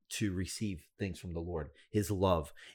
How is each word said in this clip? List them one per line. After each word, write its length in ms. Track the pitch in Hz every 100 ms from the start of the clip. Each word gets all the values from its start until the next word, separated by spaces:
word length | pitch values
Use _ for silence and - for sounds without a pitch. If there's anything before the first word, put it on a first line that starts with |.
| -
to 220 | - 107
receive 520 | 92 90 - 104 85 - -
things 180 | 98 85
from 140 | 92
the 60 | 82
Lord, 300 | 85 85 76 - -
his 220 | 107 98
love 400 | 98 95 85 76 - -